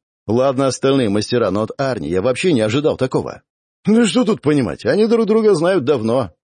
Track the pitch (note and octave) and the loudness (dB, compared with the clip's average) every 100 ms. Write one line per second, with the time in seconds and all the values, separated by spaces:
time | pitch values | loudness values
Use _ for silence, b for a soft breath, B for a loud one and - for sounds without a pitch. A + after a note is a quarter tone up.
0 | _ _ - A#2 C3+ C3 C3+ - C3+ C#3 | _ _ -2 0 2 0 -2 0 0 2
1 | A2 G#2 - B2 G#2 G2 A2 - C#3 A2+ | 0 -2 -2 0 0 -2 -4 -4 -4 -4
2 | D2 F2+ G#2+ B2+ F#3 C3 G#2+ C3 D3 - | -4 -2 -2 0 0 0 0 0 0 -2
3 | C3 C#3 C#2+ - _ _ _ _ - A3+ | -2 -4 -6 -12 _ _ _ _ 0 2
4 | A3+ G#3+ G#3+ F#3+ - D3+ G#2 C2+ G#2+ F3+ | 4 2 0 0 0 0 0 -4 -2 0
5 | A3 A#3 G#3 A3 G#3+ F3+ E3+ F#3+ A#2 C3+ | 2 2 2 2 2 2 2 0 0 0
6 | A2 B2+ G#2+ _ | 0 -2 -2 _